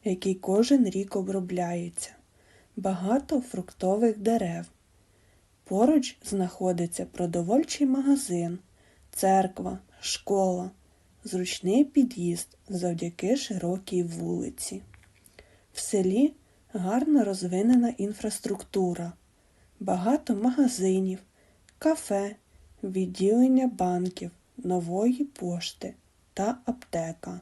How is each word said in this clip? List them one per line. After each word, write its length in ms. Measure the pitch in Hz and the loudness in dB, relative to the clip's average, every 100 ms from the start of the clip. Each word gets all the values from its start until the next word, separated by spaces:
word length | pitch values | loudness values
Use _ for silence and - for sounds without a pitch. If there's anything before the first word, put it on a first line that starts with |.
який 320 | 214 185 196 185 | -2 -2 0 -2
кожен 540 | - 196 240 277 214 | 2 2 6 6 4
рік 260 | 185 196 208 | 0 -4 -4
обробляється. 960 | 190 190 180 180 175 175 175 - - - _ _ _ _ _ - | -2 -4 -2 -4 -2 -4 -6 -10 -12 -16 _ _ _ _ _ -6
Багато 680 | 190 185 185 254 285 285 | -4 -2 0 0 0 -4
фруктових 760 | 247 - 180 - 185 202 233 214 | -2 -10 -10 -4 0 4 2 2
дерев. 480 | 202 226 185 165 175 _ _ _ _ _ _ _ _ _ | 0 0 0 -6 -10 _ _ _ _ _ _ _ _ _
Поруч 540 | - 196 247 311 247 - - | -4 4 6 4 2 -10 -6
знаходиться 800 | 196 180 - 185 175 170 - 180 | -2 -2 -2 -2 0 -2 -4 -10
продовольчий 840 | - 175 170 170 240 320 - 285 | -4 -4 -2 2 2 0 0 0
магазин, 720 | 262 277 277 - 175 170 180 _ _ _ _ _ | 2 2 2 2 -2 -2 -6 _ _ _ _ _
церква, 680 | - 190 190 190 190 185 190 _ _ | -2 4 4 2 -4 -8 -10 _ _
школа, 720 | - - - 196 190 180 185 - _ _ _ _ | -8 -8 -2 0 2 0 -6 -12 _ _ _ _
зручний 640 | - 185 180 - 180 226 285 | -8 -4 -4 -4 2 4 4
під'їзд 720 | - 247 - 175 170 - _ - | 4 2 0 -4 -4 -8 _ -10
завдяки 680 | 185 180 170 170 170 185 277 | -4 -4 -4 -6 -4 0 0
широкій 680 | - 185 175 185 190 180 | 0 -4 -4 -4 -4 -2
вулиці. 760 | 170 165 170 175 - - - 190 - - _ _ _ - - _ _ | -2 -4 -4 -4 -6 -8 -10 -10 -14 -20 _ _ _ -20 -20 _ _
В 60 | - | -12
селі 540 | - 208 185 202 285 - _ _ _ | -2 0 2 2 0 -2 _ _ _
гарно 500 | 214 180 233 302 285 | -6 -2 0 4 4
розвинена 680 | 202 190 180 180 220 254 233 | 4 0 -2 2 6 6 4
інфраструктура, 1200 | - 202 214 214 - - 196 - 196 180 175 170 - _ _ _ _ _ _ | -2 -6 -4 -6 -6 -6 -6 -4 -2 0 -2 -8 -12 _ _ _ _ _ _
багато 560 | 190 185 190 302 - 202 | -4 0 2 0 0 0
магазинів, 840 | 233 254 254 - 190 190 190 185 - _ _ _ _ _ | 0 2 2 2 2 2 0 -4 -12 _ _ _ _ _
кафе, 560 | 311 311 - 196 202 - _ _ _ _ | 0 0 -2 -2 -2 -8 _ _ _ _
відділення 840 | 196 185 185 185 190 226 262 262 254 | -6 -2 -4 0 4 6 6 6 2
банків, 640 | 214 180 180 180 - 175 _ _ - | 0 0 0 -2 -6 -12 _ _ -10
нової 680 | 185 180 170 185 226 247 | -2 -2 0 0 0 0
пошти 680 | 285 - 180 175 - - 185 - _ _ _ | -4 -6 -6 -6 -8 -10 -14 -14 _ _ _
та 240 | - 202 247 - | -4 -2 -2 -6
аптека. 720 | 240 - 170 165 165 - 180 | -8 -6 -6 -4 -8 -12 -12